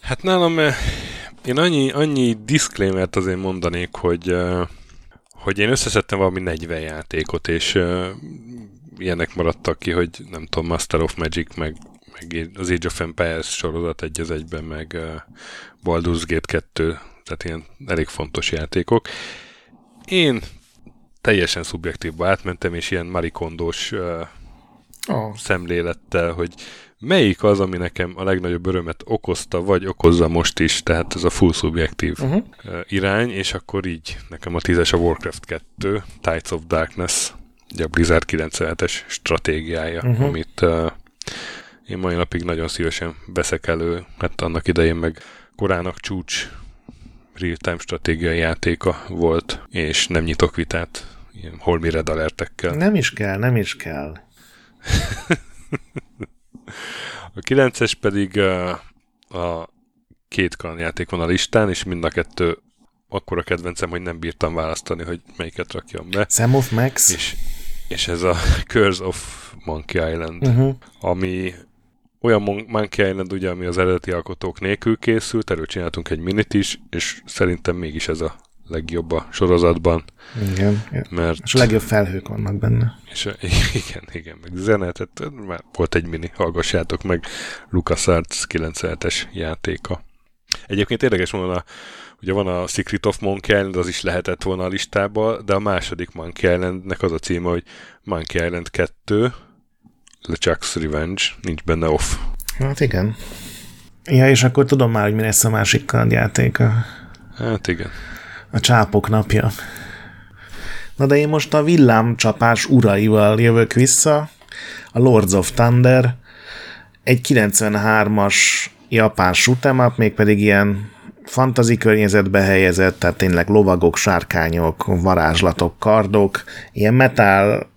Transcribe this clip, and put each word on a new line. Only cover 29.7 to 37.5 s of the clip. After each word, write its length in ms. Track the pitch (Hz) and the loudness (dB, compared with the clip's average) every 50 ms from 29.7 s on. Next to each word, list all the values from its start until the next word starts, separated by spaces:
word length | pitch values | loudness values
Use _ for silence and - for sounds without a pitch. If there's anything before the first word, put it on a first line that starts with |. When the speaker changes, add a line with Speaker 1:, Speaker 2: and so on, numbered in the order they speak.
| 98 90 95 | 0 0 0
Speaker 1:
okozza 420 | 95 92 - - 85 85 85 85 80 | -2 -6 4 4 6 6 6 4 2
most 300 | 82 85 82 - - - | 2 0 0 0 0 0
is, 220 | 87 82 - - | 0 0 0 -2
tehát 320 | - - 87 82 80 - - | 0 0 0 0 0 -4 -6
ez 100 | 85 82 | 0 0
a 60 | 87 | 0
full 220 | - - 98 87 | 2 4 2 2
szubjektív, 680 | 80 - - 82 78 85 80 78 - - - 80 80 - | 2 2 -2 -2 0 0 -2 -2 -2 -4 -4 -4 -4 -4
Speaker 2:
Mhm. 180 | 135 131 151 202 240 - - - - | -4 0 0 -2 -2 -4 -14 -18 -14
Speaker 1:
ö, 160 | - 90 85 90 - | -12 -10 -10 -8 -4
irány, 420 | 101 95 92 98 98 107 120 123 | -4 0 0 2 2 2 0 -2
és 240 | 107 95 95 - - | -2 -6 -6 -4 -6
akkor 320 | 92 - - - 98 92 | -6 -8 -6 -6 -6 -4
így 300 | 95 85 80 _ - - - - - | -4 -8 -8 _ -14 -14 -14 -14 -16
nekem 260 | 85 80 - 87 85 | -18 -12 -10 -6 -4
a 60 | 87 | -4
tízes 320 | - - 87 85 85 80 | 0 2 2 4 4 4
a 40 | - | 2
Warcraft 480 | 87 85 85 80 - - 85 - - - | 2 2 2 0 0 -4 -10 -10 -10 -12
kettő, 580 | - 85 80 - _ _ - - 98 101 104 92 - - - | -10 -10 -12 -12 _ _ -8 -4 -4 -4 -4 -6 -10 -18 -6
Tides 300 | _ - 82 85 - - | _ -4 -4 -4 -6 -6
of 100 | 92 82 80 | -8 -8 -4
Darkness, 680 | 82 85 80 82 80 - - 90 87 - - - - - - - _ | -2 -2 -2 -2 -4 -6 -8 -6 -4 -4 -4 -4 -6 -10 -14 -20 _